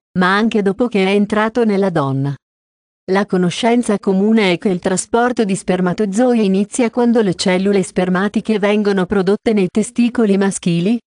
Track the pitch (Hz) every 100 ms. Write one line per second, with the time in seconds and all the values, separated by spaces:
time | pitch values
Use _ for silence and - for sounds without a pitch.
0 | _ 180 185 196 220 214 196 196 240 196
1 | 190 208 208 208 220 240 226 196 196 160
2 | 139 135 139 139 _ _ _ _ _ _
3 | - 190 202 185 180 - 226 240 233 196
4 | 208 190 208 226 190 175 208 180 185 185
5 | - 233 240 240 202 196 - 180 185 170
6 | 214 196 254 240 196 190 208 - 226 247
7 | 240 233 202 165 196 180 196 196 180 -
8 | 185 180 202 220 - 214 202 208 202 196
9 | 175 196 185 214 240 208 180 220 208 -
10 | 240 247 214 196 196 - 185 170 185 240
11 | _